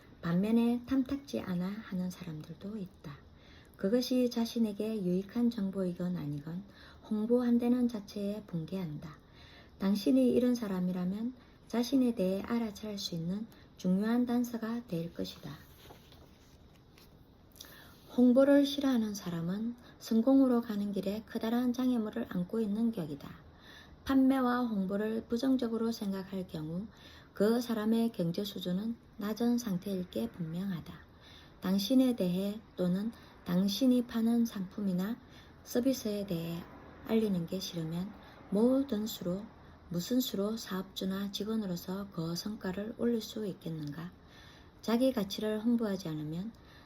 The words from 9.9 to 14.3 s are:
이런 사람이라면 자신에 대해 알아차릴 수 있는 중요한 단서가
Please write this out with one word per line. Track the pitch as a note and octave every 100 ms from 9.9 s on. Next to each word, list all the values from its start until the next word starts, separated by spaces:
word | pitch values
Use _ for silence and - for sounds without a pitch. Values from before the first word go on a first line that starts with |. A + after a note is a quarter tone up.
| G#3+ - C4 B3+
이런 | A#3+ B3 A#3+
사람이라면 | G#3+ F#3 F3+ F3+ F3+ G3+ A#3 C4 - - -
자신에 | A3+ A#3+ C4+ B3 A3+
대해 | F#3 G3
알아차릴 | G3+ A#3 A3+ G#3 G#3+ G3+
수 | - E3+
있는 | E3 G3+ A#3 - - -
중요한 | F#3 F#3 G#3+ A#3+
단서가 | A#3+